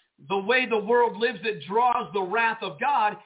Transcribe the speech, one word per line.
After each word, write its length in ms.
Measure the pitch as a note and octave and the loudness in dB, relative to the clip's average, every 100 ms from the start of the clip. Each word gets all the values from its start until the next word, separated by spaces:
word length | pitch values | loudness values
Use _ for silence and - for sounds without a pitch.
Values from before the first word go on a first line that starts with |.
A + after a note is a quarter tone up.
| _ _ C#3+ | _ _ -6
the 100 | G3 | -2
way 280 | G3 B3+ B3+ | 2 2 2
the 120 | A3+ | 0
world 380 | G3 A#3+ A#3 G3 | 2 4 2 2
lives 260 | A#3+ A3+ | -2 -2
that 200 | A3 F3+ | -6 -6
draws 480 | C#3 G#3+ B3 A#3 A3 | -4 2 2 2 0
the 100 | G3 | -4
wrath 400 | F#3 A3 A3+ A3 | -2 0 0 -2
of 180 | G3 D3+ | -6 -4
God 360 | B3+ C4+ G#3+ G3+ | 0 2 0 -2